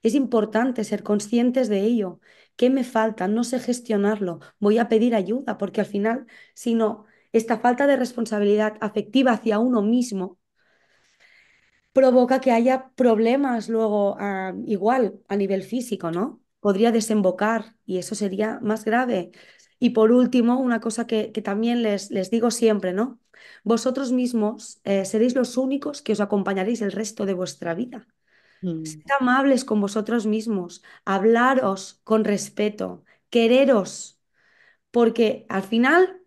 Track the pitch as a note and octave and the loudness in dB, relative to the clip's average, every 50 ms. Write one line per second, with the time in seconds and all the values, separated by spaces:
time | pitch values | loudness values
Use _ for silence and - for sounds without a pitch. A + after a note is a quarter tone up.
0 | - A3+ G#3+ C#4+ C4+ - - A3+ G#3 G#3+ - A3 A#3+ C4+ B3 A3+ G#3+ G#3 G#3 G#3 | 0 2 0 0 0 0 0 -2 -2 0 -2 -2 -2 0 -2 -4 -6 -6 -6 -6
1 | G#3 - G#3 G#3 G#3 - - A#3+ A#3+ B3+ B3 C4 B3+ G#3 G#3 G3 G3 A3 A#3+ A3+ | -2 -2 -2 -2 -2 -2 0 0 2 2 0 0 0 0 0 0 0 0 0 0
2 | G3 F3+ F3 _ _ _ _ _ _ _ _ - A#3+ B3+ C4 C4+ B3 B3 - A3+ | -2 -4 -8 _ _ _ _ _ _ _ _ 0 2 2 2 0 -2 -2 0 0
3 | A3 A3+ A3 - F#3 F#3+ G#3 A3+ A#3+ A#3 C4 B3+ - - B3 A#3+ - - A3 G3+ | 0 0 -2 -4 -4 -2 -2 -2 -2 -2 -4 -6 -4 -4 -6 -6 -4 -4 -2 0
4 | G3+ G#3 A3 G#3 G3+ F3 E3 - - - _ _ G#3 G#3 G#3+ A#3 A#3+ A#3+ A#3 A3 | 0 0 0 -2 -4 -6 -6 -10 -14 -20 _ _ 2 2 2 2 2 2 2 2
5 | A#3 B3 A#3 G#3+ F#3 F3 A3 C4 C#4 - G#3 - G3+ F#3+ F#3+ G#3 G3 - - G3+ | 4 4 2 0 0 -2 -4 -4 -4 -6 -6 -6 -8 -6 -4 -4 -4 -2 -2 -2
6 | G3+ A3 A#3 C4+ B3+ _ - - - _ _ - - A#3+ A3+ A3+ A3 G#3+ A3 - | -2 -2 -2 -4 -8 _ -20 -20 -20 _ _ -8 -4 -2 0 0 0 -2 -2 -6
7 | - _ _ _ _ _ - A3+ A3 A3+ A#3 A3 - B3 B3 B3 C#4+ C#4+ C#4 B3+ | -16 _ _ _ _ _ -2 -2 0 0 -4 2 2 0 2 4 4 2 4 2
8 | B3+ A#3+ - - A#3 G#3+ A3 G#3 G#3 G3+ G#3 G#3 G#3+ G#3+ G#3+ - - G3+ - G#3+ | 0 -4 -4 -6 -6 -4 -2 0 2 2 2 2 2 -2 -2 -6 -8 -6 -6 -6
9 | G3+ G#3 G#3 C4 C4 B3+ A#3 - - A3+ G#3 G#3 A3+ B3+ B3 A3 G3+ G#3+ A#3 B3 | -8 0 0 2 4 4 2 2 0 -2 0 0 0 0 0 0 2 2 0 0
10 | A#3+ B3 G3+ F#3+ F3+ F#3+ - _ _ _ _ _ _ _ _ _ _ _ _ _ | 0 -2 -4 -8 -8 -8 -10 _ _ _ _ _ _ _ _ _ _ _ _ _
11 | _ _ _ _ _ _ _ _ _ _ _ _ _ _ _ _ _ _ _ C4+ | _ _ _ _ _ _ _ _ _ _ _ _ _ _ _ _ _ _ _ 4
12 | C4 C4 B3 B3 B3 B3 C4 C4 C4 C4 A#3 A3+ A#3 B3+ B3+ B3+ B3+ - _ - | 4 6 6 6 4 4 2 2 2 2 2 4 4 2 2 0 -2 -10 _ 2
13 | B3+ A#3+ A3+ G#3 A3+ A3+ B3 C#4+ C#4+ C4+ A#3+ A3+ G#3+ - A3+ A3 A3+ G#3+ G#3 G#3 | 4 4 4 4 2 2 2 2 0 -2 -2 -4 -4 -4 -2 -2 0 0 0 0
14 | G3+ G3+ - - G3+ G3+ G3 F#3+ F#3+ F#3+ F3+ F#3+ A#3+ - G#3+ F#3 F#3 A3 B3+ C4 | 0 0 -2 -4 -6 -6 -6 -6 -8 -8 -8 -10 -6 -6 -4 0 0 0 2 2
15 | A#3 F#3 - - _ _ G3 G#3 G3 F#3+ G3 G3 F#3 - A3+ B3+ A#3+ - G#3+ F#3 | 0 -2 -4 -10 _ _ -4 -2 -2 -2 -2 -4 -4 -6 -8 -8 -6 -6 -8 -6
16 | - E3 E3 F3 G#3+ D#4 - _ _ _ _ _ - G#3 G3 G3 A3+ A#3 A3+ A#3 | -6 -6 -4 -4 -4 -6 -8 _ _ _ _ _ 0 0 2 4 2 2 2 2
17 | G#3+ - G#3+ G#3+ F#3+ F#3 F3+ - G3+ G#3+ A#3 A3 G#3+ - _ _ _ - F#3 F3+ | 0 0 0 2 2 2 0 0 -2 -2 -2 -2 -6 -10 _ _ _ -8 -6 -6
18 | F3 - G#3+ G3+ G#3 G3 F#3 F#3+ G#3 A3 G#3+ - - G#3 G#3+ G#3+ G#3+ A3 G#3+ A#3+ | -6 -8 -6 -6 -4 -4 -2 -2 -4 -4 -4 -6 -4 -4 -4 -2 -2 0 0 0
19 | C4 B3 A3+ F#3+ F3 F3 _ - - - - _ _ _ _ _ B3 A#3 - A3 | 0 0 -2 -4 -4 -6 _ -20 -20 -20 -20 _ _ _ _ _ -2 0 4 4
20 | A3 A3 A#3+ B3 B3+ B3 B3+ B3 A3+ A#3 A#3+ B3 C4+ B3 A#3+ A3+ A#3+ A#3 G#3+ - | 4 6 6 6 4 4 4 2 2 4 2 2 0 0 -2 -2 -2 -4 -6 -6
21 | A#3 A3+ A#3 A3 G#3+ G#3+ - A3 G3+ G#3 G3 G#3 A3+ A#3 A#3+ A#3+ A3+ G#3+ G3+ G3 | -6 -2 -2 -4 -4 -4 -8 -8 -6 -4 -4 -2 -2 0 0 0 0 -2 -2 -4
22 | G3 - - G3 F#3 F#3 - A#3 A3+ A#3+ A3 - A#3 A3 G#3+ G3+ F#3 F#3 F3+ G3 | -6 -6 -4 -4 -4 -2 -2 0 0 0 0 2 2 2 2 2 0 -2 -2 -2
23 | A3+ C4+ - _ _ _ _ - - - - - _ G#3 A#3 A3 - C4 B3 C4+ | -4 -4 -6 _ _ _ _ -20 -20 -20 -20 -10 _ 0 0 0 0 -2 -2 -2
24 | C#4 A#3+ B3+ B3+ B3 A#3+ A#3+ A3+ G#3 G#3 G#3+ - - - - _ _ - G3 G3 | -2 -2 -2 -2 -2 -2 -2 -2 -2 -2 -4 -6 -16 -20 -20 _ _ -2 0 0
25 | F#3+ F#3+ - G#3+ A3+ B3+ B3 C4 A#3+ - - B3 C4 C4 C#4 C#4 - D4+ C#4+ - | 0 -2 0 2 2 2 2 0 -2 -2 -2 -2 -2 -2 -4 -4 -6 -8 -10 -8
26 | _ - G#3+ G3 G#3 G3+ G#3+ G3+ F#3+ G3 G3 F#3+ F#3 G#3+ A#3+ G#3+ G#3+ G3 F#3+ G3+ | _ -4 -2 -2 -2 -2 -2 -2 -2 -2 -2 -2 -2 -2 -2 -2 -4 -6 -4 -6
27 | A3 G#3 - - G#3 G3 F#3+ F3+ F#3 E3+ - _ - E3+ E3 F3 B3 B3 B3 A3+ | -8 -8 -8 -6 -4 -4 -4 -4 -6 -8 -10 _ -8 -6 -6 -6 -6 -10 -10 -18
28 | - _ _ _ _ _ _ _ _ _ _ _ - F3+ E3 D#3+ D#3+ D#3 D#3 D#3 | -20 _ _ _ _ _ _ _ _ _ _ _ -8 -6 -6 -6 -8 -12 -14 -16
29 | _ - C#4 C#4 B3+ B3 B3 C4+ C4+ C#4 C4+ B3 C4 - A3 G#3+ G3+ G3 G3+ A3 | _ -4 -2 0 2 2 2 4 4 4 2 2 0 0 0 0 0 0 -2 -4
30 | G#3 A3 A3+ A#3+ G#3 G#3+ G#3+ A3 G#3+ A#3 G#3+ F#3+ F3 F3 - - _ - - - | -4 -2 -2 -2 0 0 -2 -2 -2 -4 -4 -4 -4 -8 -12 -20 _ -20 -20 -12
31 | _ - G3 G3 F#3+ A3 A#3 A#3 A#3+ C4 C4+ B3+ B3 G3 G3 F#3+ - - - _ | _ -2 -2 2 4 4 4 6 4 4 4 2 2 0 -2 -4 -8 -16 -20 _
32 | _ - A3 A3 G#3+ G#3+ G#3 G3 - - _ - G#3 G#3 G#3 - F#3+ F3+ F3+ E3+ | _ 0 0 2 2 2 0 -2 -4 -8 _ -4 -4 -4 -2 -4 -8 -8 -8 -14
33 | _ _ _ _ _ _ - A#3+ A3+ A3+ B3 C4 C#4 C4+ C4 G#3 F3+ - - - | _ _ _ _ _ _ 2 2 4 6 6 6 6 6 4 2 2 -2 -10 -16
34 | - - _ _ _ _ _ _ _ _ _ _ _ _ _ _ _ _ - A#3+ | -18 -18 _ _ _ _ _ _ _ _ _ _ _ _ _ _ _ _ 0 2
35 | A#3 A3+ A3+ A#3 A#3 G#3+ - - - _ - F#3+ F#3+ - A3+ A3+ A#3+ C4 D#4 F4 | 2 2 2 2 0 0 0 -4 -8 _ -6 -6 -4 -2 0 2 2 4 6 4
36 | F#4 F#4 F#4 - _ | 4 2 0 -14 _